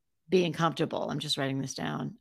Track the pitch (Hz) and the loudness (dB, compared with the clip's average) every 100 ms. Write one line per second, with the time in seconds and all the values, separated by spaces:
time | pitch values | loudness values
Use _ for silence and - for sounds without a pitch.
0 | _ _ _ 185 175 156 165 143 156 - | _ _ _ 4 4 2 0 2 -2 0
1 | - 147 147 143 139 135 135 - 156 151 | -2 -4 -2 -2 0 -2 -4 -6 -4 -4
2 | 147 - | -6 -8